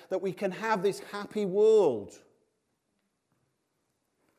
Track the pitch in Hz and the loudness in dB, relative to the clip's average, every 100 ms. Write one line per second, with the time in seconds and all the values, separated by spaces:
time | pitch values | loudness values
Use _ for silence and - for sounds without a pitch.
0 | - 190 190 180 196 175 220 220 196 175 | -6 -4 -4 -4 -6 -4 -4 -2 -2 -4
1 | - 202 202 214 202 196 214 220 170 113 | -10 -12 -10 -6 -2 2 4 6 4 0
2 | 98 - _ _ _ _ _ _ _ _ | -8 -18 _ _ _ _ _ _ _ _
3 | _ _ _ _ _ _ _ _ _ _ | _ _ _ _ _ _ _ _ _ _
4 | _ _ _ | _ _ _